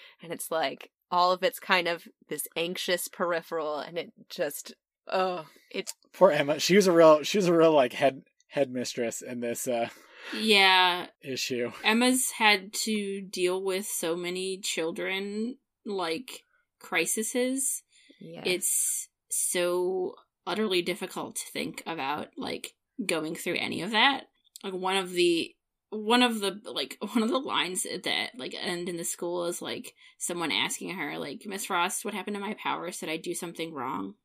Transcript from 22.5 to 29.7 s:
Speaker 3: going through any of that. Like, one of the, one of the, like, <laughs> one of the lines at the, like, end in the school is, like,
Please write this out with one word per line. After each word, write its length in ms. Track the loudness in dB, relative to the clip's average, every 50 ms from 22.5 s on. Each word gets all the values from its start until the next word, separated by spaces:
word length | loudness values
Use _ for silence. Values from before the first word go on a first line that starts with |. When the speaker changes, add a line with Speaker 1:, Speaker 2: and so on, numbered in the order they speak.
| -8 -8 -10 -14 -18 _ _ _ _ -6 -4
Speaker 3:
going 300 | -2 -2 -2 -2 -4 -8
through 220 | -6 -4 -4 -2 -2
any 240 | -2 -4 -4 -6
of 80 | -4 0
that. 380 | 2 4 4 4 2 0 -6 _ _ _ _ _ _ -12
Like, 100 | -10 -8
one 240 | -6 -4 -2 0 0
of 140 | 0 -2 0
the, 440 | 2 4 4 4 4 2 0 -4 -8 _ _ _ _ _ _ _
one 320 | -10 -6 2 4 6 6
of 180 | 6 4 2 0
the, 180 | -2 -4 -4 -6 -10
like, 320 | -8 -6 -6 -6 -8 -8 -10
<laughs> 120 | -10 0
one 100 | 0 2
of 60 | 2 2
the 80 | 0 -2
lines 460 | -2 -2 -2 -2 -2 -2 -2 -4 -4
at 200 | -4 -6 -6 -4
the, 240 | -2 -2 -2 -2 -4 -8 -10
like, 160 | -12 -10 -10 -8
end 300 | -6 -6 -4 -4 -4 -6
in 80 | -6
the 80 | -4 -6
school 400 | -6 -6 -6 -6 -4 -4 -2 -4
is, 160 | -4 -6 -6
like, 320 | -8 -8